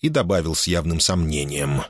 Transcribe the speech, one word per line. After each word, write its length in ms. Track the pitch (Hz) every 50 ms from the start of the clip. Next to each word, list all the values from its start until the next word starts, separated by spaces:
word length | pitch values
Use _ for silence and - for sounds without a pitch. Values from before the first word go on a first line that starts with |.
и 80 | - 156
добавил 460 | 151 143 90 87 98 90 80 80 80
с 120 | - -
явным 340 | 90 87 85 78 85 82 78
сомнением. 840 | - - 92 90 82 78 78 73 71 69 73 71 71 71 71 65 -